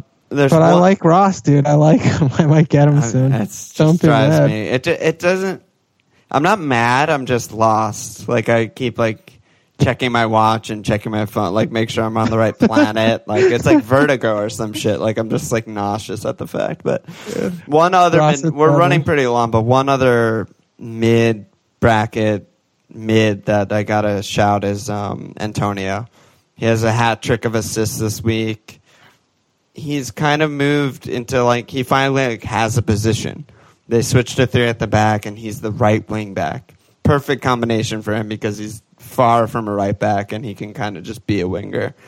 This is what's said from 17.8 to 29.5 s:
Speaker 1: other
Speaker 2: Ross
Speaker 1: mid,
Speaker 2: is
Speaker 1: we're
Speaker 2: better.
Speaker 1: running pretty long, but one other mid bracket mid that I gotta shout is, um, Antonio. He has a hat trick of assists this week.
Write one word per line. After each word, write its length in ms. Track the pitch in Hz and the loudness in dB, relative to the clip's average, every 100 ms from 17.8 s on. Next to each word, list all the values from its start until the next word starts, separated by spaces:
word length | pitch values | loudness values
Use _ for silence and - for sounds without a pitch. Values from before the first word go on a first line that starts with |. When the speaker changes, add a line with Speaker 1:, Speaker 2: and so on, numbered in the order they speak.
| 170 | 4
Speaker 1:
other 240 | 185 175 165 | 4 4 4
Speaker 2:
Ross 180 | 151 143 | 4 2
Speaker 1:
mid, 20 | 160 | 0
Speaker 2:
is 40 | |
Speaker 1:
we're 160 | 143 156 | 2 4
Speaker 2:
better. 120 | 147 | 4
Speaker 1:
running 240 | 175 175 | 4 2
pretty 240 | 143 147 123 | 2 0 2
long, 220 | 120 117 | 2 2
but 120 | 113 | 0
one 260 | 113 131 139 | 2 2 2
other 600 | 135 131 120 113 113 - _ _ - | 2 4 2 2 0 -6 _ _ -18
mid 680 | 117 113 113 117 113 110 98 _ _ - | -12 -2 2 4 2 0 -8 _ _ 0
bracket 680 | 120 110 110 117 107 104 - _ _ _ _ 113 | 2 2 0 -2 -2 -2 -6 _ _ _ _ -10
mid 500 | 110 113 110 101 - | 0 2 2 0 -2
that 260 | 104 98 | -2 0
I 80 | 104 | -4
gotta 380 | 101 107 107 101 | -2 -2 -2 -4
shout 420 | 95 - 104 104 | -4 0 2 2
is, 240 | 101 101 104 | -2 -4 -6
um, 440 | 104 101 - - - | -6 -6 -8 -12 -10
Antonio. 640 | 107 104 104 101 95 98 117 _ _ _ _ - | -8 -4 -4 -4 -6 -6 -8 _ _ _ _ -6
He 100 | 117 | -2
has 160 | 113 | 0
a 80 | 113 | 0
hat 320 | 113 117 110 | 0 0 -2
trick 200 | - 120 117 | -2 -2 -2
of 100 | 113 | -4
assists 420 | 107 117 107 - | -4 -4 -4 -4
this 260 | 110 - | -6 -4
week. 560 | 113 110 110 107 - - _ _ _ _ _ _ _ | -4 -2 -4 -8 -14 -20 _ _ _ _ _ _ _